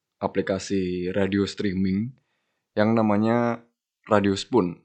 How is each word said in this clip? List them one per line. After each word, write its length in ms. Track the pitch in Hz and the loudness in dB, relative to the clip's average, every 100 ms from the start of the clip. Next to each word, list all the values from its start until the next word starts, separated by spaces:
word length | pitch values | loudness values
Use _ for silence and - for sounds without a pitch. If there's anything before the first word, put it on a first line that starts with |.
| _ - | _ -8
aplikasi 960 | 95 - 95 95 - 98 90 90 90 | -6 -2 -2 -2 -2 -4 -2 -4 -4
radio 320 | 98 95 98 98 | -2 0 0 -2
streaming 640 | - 104 92 95 95 117 - _ _ _ _ _ | -2 -4 -2 0 0 -4 -8 _ _ _ _ _
yang 240 | - 107 113 | 0 2 2
namanya 640 | 107 101 110 117 120 117 - _ _ _ - | 2 2 2 0 0 -4 -10 _ _ _ 0
Radio 240 | 107 101 | 2 2
Spoon. 480 | 98 - 120 90 82 | -2 0 2 2 -2